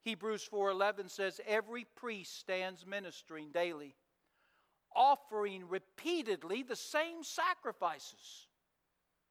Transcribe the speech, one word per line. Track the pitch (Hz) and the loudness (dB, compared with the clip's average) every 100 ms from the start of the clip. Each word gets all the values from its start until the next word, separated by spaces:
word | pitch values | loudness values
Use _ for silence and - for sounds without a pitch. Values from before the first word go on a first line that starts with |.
Hebrews | 226 208 220 208 | -6 -4 -2 -4
four | - 208 196 | -2 2 2
eleven | 190 202 202 185 | 4 4 2 -4
says, | - 190 - 214 | -2 -2 -2 0
"Every | 214 208 240 226 - | 0 0 -6 -10 -10
priest | 247 208 170 - | -8 -8 -10 -10
stands | - 185 185 180 180 | -4 -2 -2 -6 -8
ministering | 202 185 - - 156 151 | -6 -6 -12 -12 -12 -4
daily, | 165 175 156 143 - _ _ _ _ _ _ _ _ _ - | 0 0 -2 -10 -18 _ _ _ _ _ _ _ _ _ 8
offering | 269 277 - 214 208 190 175 | 8 8 2 -2 0 -2 -4
repeatedly | 185 - - 311 349 226 180 165 226 | -6 -6 -8 -2 0 2 0 -2 -4
the | 247 220 | -4 -6
same | - 302 330 339 | -2 0 0 -4
sacrifices, | 294 - 349 359 247 - 175 147 - - - - - _ _ _ _ _ _ _ _ | -8 -2 0 0 -4 -2 -2 -2 -10 -16 -20 -20 -20 _ _ _ _ _ _ _ _